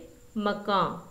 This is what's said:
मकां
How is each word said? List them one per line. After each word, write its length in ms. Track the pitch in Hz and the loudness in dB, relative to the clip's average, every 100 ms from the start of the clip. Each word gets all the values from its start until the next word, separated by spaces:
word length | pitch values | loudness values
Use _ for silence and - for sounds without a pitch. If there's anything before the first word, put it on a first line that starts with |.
| - - - 220 | -10 -20 -10 -2
मकां 460 | 208 202 - 196 156 170 - | 0 0 2 2 2 -2 -12